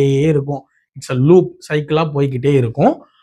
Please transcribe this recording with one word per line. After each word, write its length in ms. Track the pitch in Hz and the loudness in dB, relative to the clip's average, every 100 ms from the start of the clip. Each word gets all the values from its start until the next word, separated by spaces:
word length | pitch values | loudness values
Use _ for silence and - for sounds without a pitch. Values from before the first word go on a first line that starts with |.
| 139 135 | 2 2
இருக்கும். 420 | 156 151 139 135 - _ _ 135 | 0 0 -4 -10 -12 _ _ -16
It's 140 | - | -6
a 60 | 127 | 0
loop, 300 | 143 180 180 - | 4 4 2 -6
சைக்கிளா 440 | - 151 147 156 160 | -6 -4 -2 -2 -2
போய்க்கிட்டே 400 | 143 139 131 135 | -2 -2 -2 0
இருக்கும். 400 | 139 117 123 220 - - _ | 0 0 0 0 -2 -12 _